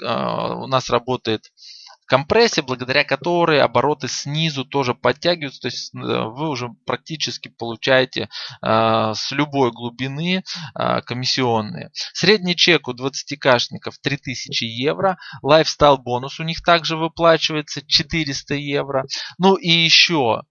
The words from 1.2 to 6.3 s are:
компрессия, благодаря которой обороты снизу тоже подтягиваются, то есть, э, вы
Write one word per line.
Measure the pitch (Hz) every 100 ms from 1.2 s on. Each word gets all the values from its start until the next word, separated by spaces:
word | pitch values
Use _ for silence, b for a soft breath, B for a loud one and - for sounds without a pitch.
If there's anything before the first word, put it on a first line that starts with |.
| 113 110 - B B B B - -
компрессия, | 131 151 220 233 -
благодаря | 131 123 127 139
которой | - 139 170 175 165 143
обороты | 123 120 143 147 127
снизу | - 139 151 160 139 127
тоже | 139 123 117
подтягиваются, | 123 131 170 175 139 -
то | 123
есть, | - -
э, | 123
вы | 123 123 113